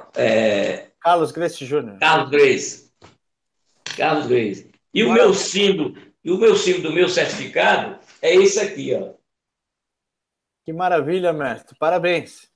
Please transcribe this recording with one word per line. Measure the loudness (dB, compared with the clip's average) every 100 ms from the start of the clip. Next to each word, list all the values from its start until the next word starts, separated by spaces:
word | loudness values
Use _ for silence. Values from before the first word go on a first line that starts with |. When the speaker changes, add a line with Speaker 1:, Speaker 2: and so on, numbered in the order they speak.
| -12
Speaker 1:
é, | -2 0 2 2 0 -2 -6 -12 _
Speaker 2:
Carlos | 0 2 0
Gracie | -4 -6 -6 -6
Júnior. | -6 -6 -2
Speaker 1:
Carlos | 0 0 2
Gracie. | 4 4 2 -4 -14 _ _ -20 _ _ _ _ _ _ _ -12 -4
Carlos | -2 -2 0
Gracie. | 0 -2 -8 -16 _ _
E | -2
o | 2
Speaker 2:
Maravilha. | 4 4
Speaker 1:
meu |
símbolo, | 4 -2 0 0 0 -2 -8 -20 _
e | -4
o | 2
meu | 4 4
símbolo | 2 -2
do | -2
meu | 0 0
certificado | 0 -2 -6 -6 -2 0 0 -4 -12 _ -4
é | 2
esse | 4 4 2
aqui, | -4 -6 -6
ó. | -6 -6 -16 _ _ _ _ _ _ _ _ _ _ _ _ _ _
Speaker 2:
Que | -14
maravilha, | -6 -2 0 0 -2 -2
mestre. | -2 -6 -8 -12 -4
Parabéns. | -2 0 0 -2 -6 -20 _